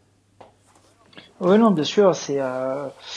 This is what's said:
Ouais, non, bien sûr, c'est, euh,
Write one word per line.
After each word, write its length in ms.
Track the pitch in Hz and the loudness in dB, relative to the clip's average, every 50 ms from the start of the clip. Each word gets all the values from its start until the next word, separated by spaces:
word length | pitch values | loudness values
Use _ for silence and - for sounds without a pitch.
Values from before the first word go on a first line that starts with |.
| _ _ _ _ _ _ _ _ - _ _ _ _ _ _ _ _ _ _ _ _ _ _ - - _ _ - | _ _ _ _ _ _ _ _ -20 _ _ _ _ _ _ _ _ _ _ _ _ _ _ -20 -20 _ _ -4
Ouais, 180 | 196 180 190 214 | 0 2 4 4
non, 140 | 233 226 | 4 4
bien 120 | 196 156 147 | 2 2 -2
sûr, 300 | - - - 208 190 160 | -2 0 2 4 4 2
c'est, 260 | - - - 143 139 | 0 -2 -6 -4 -4
euh, 480 | 135 131 127 127 131 131 131 139 143 131 - - - - - | -4 -4 -6 -6 -6 -6 -6 -6 -8 -12 -14 -16 -20 -18 -18